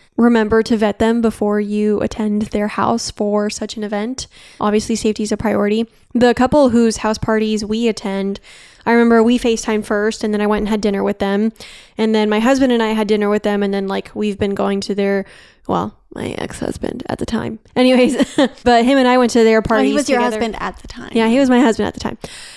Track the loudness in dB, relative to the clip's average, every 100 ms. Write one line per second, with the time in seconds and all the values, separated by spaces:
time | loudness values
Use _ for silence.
0 | _ 0 4 4 2 2 2 0 0 0
1 | 0 2 0 -2 -2 -2 -2 -2 0 0
2 | -2 -4 -4 -2 -2 -4 -4 -2 -2 -2
3 | -4 -6 -2 0 -2 -6 -10 -8 -6 -6
4 | -6 -8 -12 -18 -20 -6 0 0 0 -2
5 | -2 -2 -4 -2 -2 0 0 -2 -4 _
6 | _ 2 2 4 2 4 4 4 2 0
7 | -4 -4 -2 0 0 -2 -2 -2 -2 -2
8 | -4 -4 -4 -6 -12 -20 -20 -10 0 4
9 | 4 4 4 2 0 -2 -2 -4 -2 -2
10 | -2 -4 -4 -2 0 0 0 -2 0 0
11 | -2 -2 -2 0 -2 -4 -18 -20 -16 -2
12 | 0 2 2 2 2 2 2 2 0 0
13 | 0 0 0 0 0 -2 -2 -2 -4 -6
14 | -8 -6 -4 -2 -4 -2 -2 -2 -4 -2
15 | 0 -2 -4 -14 -20 _ -4 -4 -4 -10
16 | _ -10 -8 -8 -10 -8 -8 -6 -8 -8
17 | -8 -8 -6 -6 -6 -12 _ 0 4 4
18 | 4 2 -2 2 0 0 2 4 4 4
19 | 4 4 4 4 4 4 2 0 2 0
20 | 0 0 0 -2 -4 -6 -10 -10 -16 -16
21 | -4 0 2 4 4 4 4 2 -2 -4
22 | -10 -10 -14 -18 -20